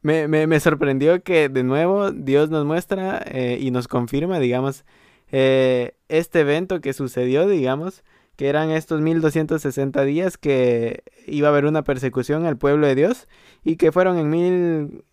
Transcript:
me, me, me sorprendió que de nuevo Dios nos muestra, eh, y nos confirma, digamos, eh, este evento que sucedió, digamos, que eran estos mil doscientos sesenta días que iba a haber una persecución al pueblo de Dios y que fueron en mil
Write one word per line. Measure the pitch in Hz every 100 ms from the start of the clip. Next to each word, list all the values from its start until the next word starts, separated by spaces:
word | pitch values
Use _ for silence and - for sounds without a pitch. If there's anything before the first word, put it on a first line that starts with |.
me, | 147 160 151
me, | 156 156
me | 156
sorprendió | 165 151 143 135 147 180
que | 185 170 143
de | 135
nuevo | 127 135 170 196 196
Dios | - 135 143 156
nos | 156 143
muestra, | 160 - 196 190 -
eh, | - 135 123 123
y | 135
nos | 123 123
confirma, | 135 120 139 170 180
digamos, | 127 123 135 135 _ _ _ _ _
eh, | 135 131 131 131 127 120 _ _
este | 160 170 170
evento | 143 151 185 185
que | 147
sucedió, | 135 135 127 123 135 190
digamos, | 190 131 135 175 - _ _ _ -
que | 139
eran | 147 160
estos | 156 156 160
mil | 156 165
doscientos | 160 160 156 160
sesenta | 143 131 139 139 139
días | 151 185 -
que | - 131 123 117 117 - - _ -
iba | 151 147
a |
haber | 147 147
una | 156
persecución | 147 131 131 127 123 151 165
al | 131
pueblo | 139 147 147
de | 131
Dios | 170 247 - _ _ _
y | 160 165
que | 165
fueron | 180 185 180
en | 151
mil | 165 175 180 175 160 143 - _